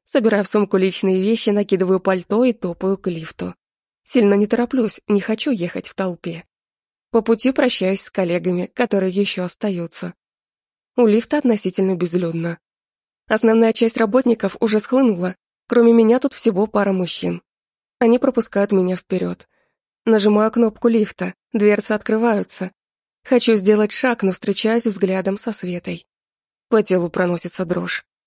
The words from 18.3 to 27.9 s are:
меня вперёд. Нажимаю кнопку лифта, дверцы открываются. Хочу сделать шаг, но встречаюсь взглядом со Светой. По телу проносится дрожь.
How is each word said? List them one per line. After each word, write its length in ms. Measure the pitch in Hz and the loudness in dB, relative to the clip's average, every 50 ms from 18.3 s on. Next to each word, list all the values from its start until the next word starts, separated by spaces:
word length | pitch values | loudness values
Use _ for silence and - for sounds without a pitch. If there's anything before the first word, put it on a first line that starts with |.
| 254 240 226 - - 202 202 - | 0 0 -4 -2 -2 -2 0 2
меня 240 | 202 190 185 180 185 | 2 0 0 0 -4
вперёд. 520 | 175 - _ 185 185 180 175 175 - - _ _ _ _ _ _ _ _ _ _ _ _ | -6 -6 _ -6 -4 -4 -6 -8 -12 -16 _ _ _ _ _ _ _ _ _ _ _ _
Нажимаю 460 | 226 220 214 196 208 208 208 214 226 | 2 2 4 4 4 2 2 2 0
кнопку 380 | - 233 233 220 - - - 233 | 2 0 0 0 -2 0 0 2
лифта, 460 | 226 226 208 - - - 180 185 - _ _ _ | 2 2 0 -2 -4 -8 -8 -8 -8 _ _ _
дверцы 400 | - 220 208 208 208 208 - - | -2 2 2 4 2 2 0 -4
открываются. 800 | 214 214 - - 214 220 233 240 214 202 185 - - - 185 185 - _ _ _ _ _ _ _ _ _ _ - | -4 -4 -2 -2 -2 0 2 2 0 0 -2 -6 -8 -10 -10 -10 -10 _ _ _ _ _ _ _ _ _ _ 0
Хочу 280 | 254 240 - 233 220 | 0 2 4 2 2
сделать 360 | 202 185 202 208 208 214 208 | 4 4 4 4 4 2 0
шаг, 300 | - - - 254 233 - | -2 -2 -2 -2 -2 0
но 100 | 202 190 | -2 -2
встречаюсь 540 | 180 - - 214 196 - - 220 226 233 - | -2 -2 -4 -4 -4 -2 -2 0 0 0 0
взглядом 500 | 226 190 175 196 185 190 190 180 190 196 | -2 -2 -2 -2 -2 -2 -2 -2 -4 -6
со 160 | 208 - 233 | -4 -8 -10
Светой. 540 | 208 - - 180 175 175 - 185 175 165 - _ _ _ _ _ _ _ _ _ _ _ _ _ | -10 -8 -10 -8 -10 -8 -10 -10 -12 -12 -14 _ _ _ _ _ _ _ _ _ _ _ _ _
По 120 | 233 220 | 0 0
телу 280 | 208 - 185 180 175 170 | 2 2 0 0 0 -2
проносится 560 | - - 185 175 175 165 - 175 - - 180 | -2 -2 -2 -2 -2 -4 -6 -10 -8 -8 -6
дрожь. 400 | 160 180 175 180 175 | -4 -4 -6 -4 -6